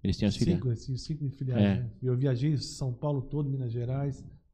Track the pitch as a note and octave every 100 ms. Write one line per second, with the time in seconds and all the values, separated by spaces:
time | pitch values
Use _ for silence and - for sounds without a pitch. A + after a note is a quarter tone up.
0 | G2+ - G#2 G#2 B2 F3 B2+ A2 - B2+
1 | - D3+ C#3+ - C3 A#2+ G2+ G2 A#2+ -
2 | B2+ B2 C#3 B2 D3 C#3 - - C3 A#2
3 | D3 C#3+ B2+ C#3+ C#3 C3+ B2 A#2+ A#2+ C3+
4 | C#3+ C3+ - - _